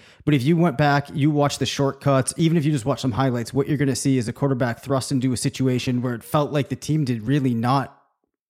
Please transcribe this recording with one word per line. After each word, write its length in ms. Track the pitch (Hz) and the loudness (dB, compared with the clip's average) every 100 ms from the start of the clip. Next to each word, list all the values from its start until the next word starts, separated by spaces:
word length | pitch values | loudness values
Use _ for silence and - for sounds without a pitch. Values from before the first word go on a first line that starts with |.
| - - | -16 -6
But 100 | - | 0
if 80 | 147 | 2
you 160 | 131 170 | 4 4
went 200 | 170 123 | 2 2
back, 300 | 147 143 143 | 2 2 0
you 160 | 160 147 | 0 2
watched 300 | 147 143 - | 2 0 0
the 60 | 127 | -4
shortcuts, 640 | - 139 - 143 135 127 - | 0 -2 0 2 2 0 0
even 220 | 160 165 | 2 2
if 80 | 147 | 2
you 60 | |
just 140 | 147 117 | 0 -2
watch 160 | 123 | -2
some 100 | 131 | -2
highlights, 420 | 113 135 120 113 | 0 0 0 -2
what 140 | 135 139 | -2 -2
you're 100 | 143 | 0
gonna 180 | 139 120 | 0 0
see 220 | 139 131 | 0 0
is 100 | 110 | -2
a 60 | |
quarterback 460 | - 143 123 123 117 | -2 -2 0 -2 -4
thrust 320 | 131 135 - | -4 -4 -2
into 220 | 139 131 | -2 0
a 40 | 120 | -2
situation 640 | 135 - 131 123 131 123 | -4 -2 0 0 0 -2
where 140 | 123 120 | -2 -6
it 80 | |
felt 280 | - 156 139 | -4 -2 0
like 180 | 143 131 | -2 -2
the 60 | - | -6
team 300 | - 156 127 | -2 -2 0
did 220 | 117 110 | -2 0
really 260 | 143 131 | 0 0
not 480 | 117 127 139 123 - _ _ _ _ _ | 0 2 0 -2 -10 _ _ _ _ _